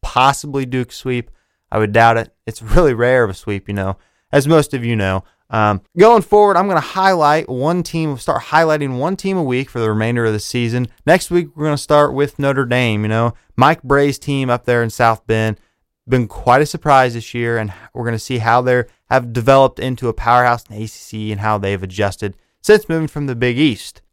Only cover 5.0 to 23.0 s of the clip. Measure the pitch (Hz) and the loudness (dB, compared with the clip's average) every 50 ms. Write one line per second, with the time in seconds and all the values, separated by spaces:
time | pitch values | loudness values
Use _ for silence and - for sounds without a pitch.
5 | 98 95 95 95 - _ _ _ _ - - 113 107 104 104 95 - _ - 170 | -2 -2 -2 -4 -6 _ _ _ _ -6 -2 0 0 2 0 -2 -6 _ 2 4
6 | 190 220 233 220 170 - - 208 208 202 196 175 190 196 185 160 - - - 190 | 6 6 6 4 2 4 4 4 4 4 4 2 0 0 0 -2 -2 -4 -4 0
7 | 190 196 190 175 151 147 151 160 - - 127 123 131 151 175 180 165 - - 165 | 2 2 4 4 4 2 2 2 0 -4 -6 -4 -2 -2 -2 -2 -4 -4 -4 -4
8 | 160 156 143 117 - - 143 127 - - - 156 165 160 156 151 147 135 127 123 | -4 -4 -6 -8 -8 -8 -10 -10 -6 0 2 2 2 2 2 0 -2 -4 -4 -4
9 | 135 170 190 - - 190 190 185 165 131 123 127 135 - - 120 117 110 107 107 | -4 -4 -4 -4 -4 -4 -4 -2 -2 -2 -2 -4 -4 -6 -6 -4 -2 -2 0 0
10 | 110 113 120 120 117 110 107 107 - - - 123 120 117 113 123 123 120 _ _ | 0 -2 0 0 0 0 -2 -2 -4 -6 -4 -4 -2 -2 -2 -2 -4 -6 _ _
11 | - - 165 180 - - 170 175 170 147 - 151 147 156 147 143 - - 151 147 | 0 0 0 0 0 -2 -2 -2 -2 -2 -6 -6 -4 -4 -4 -4 -2 2 2 4
12 | 147 143 131 135 143 135 - - 143 139 135 135 139 120 123 127 127 117 107 104 | 4 2 2 -2 -4 -4 -4 -4 -2 -2 0 -2 -2 -2 0 0 0 0 -2 -2
13 | 107 107 110 113 117 120 120 - _ _ - - 127 143 165 - - 127 139 139 | -2 -2 -2 0 -2 -2 -4 -6 _ _ -2 0 2 2 2 0 -2 0 2 2
14 | 143 143 139 - - - 143 135 135 127 123 123 - - 123 120 117 113 - - | 2 2 0 -4 -6 -6 -4 -4 -2 -2 -2 -2 0 0 0 0 0 -2 0 2
15 | 123 117 113 - _ - 110 110 110 110 107 - _ _ _ _ _ _ _ _ | 2 2 2 0 _ -2 -2 0 0 -2 -4 -6 _ _ _ _ _ _ _ _
16 | _ - 123 127 120 104 - - - - 120 135 151 147 - 160 - 147 143 135 | _ -2 0 0 0 -2 -6 -6 0 2 4 4 2 0 -4 -6 0 2 4 4
17 | 131 127 117 117 110 - - 120 117 117 117 117 110 104 92 - - - - 123 | 4 2 -2 -6 -12 -10 -8 -6 -4 -2 -2 -4 -4 -6 -10 -14 -20 -18 -12 -8
18 | 120 117 117 110 - - 131 120 107 117 117 123 127 127 123 123 117 - _ _ | -6 -4 -4 -6 -6 -4 -4 -2 2 2 2 4 4 2 2 0 0 -4 _ _
19 | _ - 123 131 123 120 113 123 110 120 135 135 135 127 - - - 127 127 - | _ -2 -2 -2 -2 -2 -6 -2 4 4 6 6 6 4 2 -2 -6 -6 -6 -4
20 | 127 120 110 - - 117 120 123 123 123 120 117 - - 110 104 110 107 - - | -4 -6 -4 -2 0 2 4 4 4 2 0 0 -4 -12 -12 -12 -12 -12 -12 -16
21 | - - - 110 107 107 107 98 101 107 107 104 98 98 101 95 95 92 90 98 | -20 -14 -10 -8 -6 -6 -6 -4 -2 -2 -2 -2 -2 -2 -4 -4 -6 -8 -6 -4
22 | 104 101 95 - - 101 95 _ _ _ _ _ - - 214 214 214 - 165 160 | -4 -4 -4 -6 -10 -10 -10 _ _ _ _ _ -2 0 0 0 0 -2 -6 -4